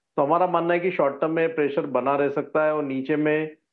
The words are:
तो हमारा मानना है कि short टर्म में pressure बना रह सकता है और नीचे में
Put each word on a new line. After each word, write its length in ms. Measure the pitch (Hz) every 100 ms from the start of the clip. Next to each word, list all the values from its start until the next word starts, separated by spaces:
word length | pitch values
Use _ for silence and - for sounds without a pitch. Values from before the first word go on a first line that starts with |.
| _ -
तो 60 |
हमारा 240 | 143 170 180
मानना 280 | 170 170
है 60 | 175
कि 100 | 175
short 300 | 170 139 139
टर्म 100 | 160
में 240 | 160 165
pressure 320 | 160 143 139 147
बना 300 | 127 127 139
रह 120 | 143
सकता 360 | 143 139 156
है 100 | 156
और 100 | 151
नीचे 320 | 143 135 135 151
में 400 | 151 151 156 - _